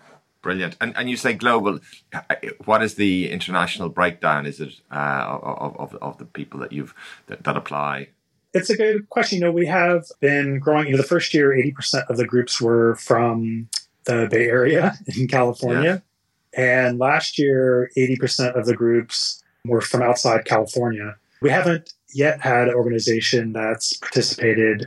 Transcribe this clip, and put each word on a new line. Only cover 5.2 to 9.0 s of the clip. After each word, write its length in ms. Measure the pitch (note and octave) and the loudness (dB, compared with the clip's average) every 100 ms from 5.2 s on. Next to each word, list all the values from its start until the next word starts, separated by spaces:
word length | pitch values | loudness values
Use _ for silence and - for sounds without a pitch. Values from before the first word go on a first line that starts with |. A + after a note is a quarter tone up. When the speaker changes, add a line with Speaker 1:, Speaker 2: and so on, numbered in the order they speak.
| - C#2+ | -6 -8
Speaker 1:
of, 340 | - - C#2+ - | -8 -8 -8 -10
of, 180 | - - | -14 -12
of 160 | - C2+ | -12 -12
the 80 | - | -16
people 340 | - - C#2 | -14 -14 -12
that 100 | C2 | -10
you've, 240 | D2 C2+ - - - - | -10 -10 -14 -20 -20 -18
that, 160 | - | -8
that 120 | - - | -4 -4
apply? 520 | - C#2+ D2 C#2 C#2 _ _ _ _ F#3 | -4 -4 -4 -6 -10 _ _ _ _ -2
Speaker 2:
It's 160 | F3+ | 0
a 40 | G#3+ | 0
good 320 | A3 G#3 | 0 0